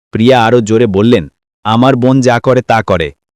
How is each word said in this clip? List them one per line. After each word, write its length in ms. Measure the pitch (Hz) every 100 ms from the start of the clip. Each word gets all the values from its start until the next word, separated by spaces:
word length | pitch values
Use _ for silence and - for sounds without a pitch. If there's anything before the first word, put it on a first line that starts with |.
| _
প্রিয়া 340 | 107 117 127
আরও 160 | 113 123
জোরে 260 | 107 110 117
বললেন, 460 | 95 113 117 71 _ _ _
"আমার 320 | 107 113 131 123
বোন 240 | 127 135
যা 200 | 123 117
করে 220 | 131 127
তা 200 | - 113
করে, 300 | 101 90 76 - _